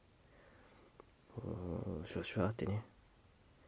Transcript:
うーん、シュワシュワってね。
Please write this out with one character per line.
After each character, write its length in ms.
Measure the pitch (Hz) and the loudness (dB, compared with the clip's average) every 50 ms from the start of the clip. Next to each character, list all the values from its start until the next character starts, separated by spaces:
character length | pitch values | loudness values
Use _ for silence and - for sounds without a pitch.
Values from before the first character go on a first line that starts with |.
| - - - - - - - - - - - - - - - - - - - - - - - - - - - | -20 -20 -20 -20 -20 -20 -20 -20 -20 -20 -20 -20 -20 -20 -20 -20 -20 -20 -20 -20 -20 -20 -20 -20 -18 -12 -8
う 40 | 117 | -6
ー 600 | 117 - - 90 90 87 85 87 - 90 87 80 | -4 -2 -2 -2 -2 -2 -2 0 0 -2 -2 -2
ん、 40 | 80 - | -4 -2
シ 60 | - | -2
ュ 40 | 92 | -2
ワ 60 | 85 | -2
シ 100 | - - | 0 4
ュ 80 | 110 | 4
ワ 80 | 90 101 | 4 4
っ 40 | 113 | 4
て 120 | - - | 2 2
ね。 180 | 95 101 110 - - - - - - - - - - - - - - - - - | 2 2 0 -2 -4 -16 -20 -20 -20 -20 -20 -20 -20 -20 -20 -20 -20 -20 -20 -20